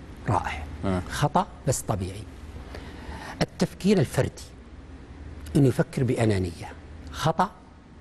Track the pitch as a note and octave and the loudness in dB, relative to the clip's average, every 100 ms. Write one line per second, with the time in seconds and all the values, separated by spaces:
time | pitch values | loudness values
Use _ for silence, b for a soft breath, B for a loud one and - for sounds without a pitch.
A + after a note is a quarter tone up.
0 | - - - F#2+ - - - - G2 F#2 | -14 -6 0 0 0 -4 -8 -4 0 0
1 | - - D3 E3+ G3 - - - - G2 | -2 0 2 4 0 -2 0 0 0 -2
2 | F#2+ F#2+ - - - - - B B B | -2 -8 -12 -14 -14 -14 -12 B B B
3 | B B B B D#3+ - F3 - F#3 F#3+ | B B B B -2 0 -2 2 6 6
4 | B2 - F#2+ - - - - - - - | 6 4 2 -2 -12 -16 -18 -16 -16 -16
5 | - - - - - D#3+ C3+ C#3+ - - | -16 -16 -14 -12 0 6 6 6 2 2
6 | B2 B2 A2 G2 F2+ E2 - - - - | 2 4 4 4 0 -4 -12 -14 -16 -14
7 | - - D#3 - F#3 - - - - - | -12 0 2 4 2 -2 -20 -20 -20 -2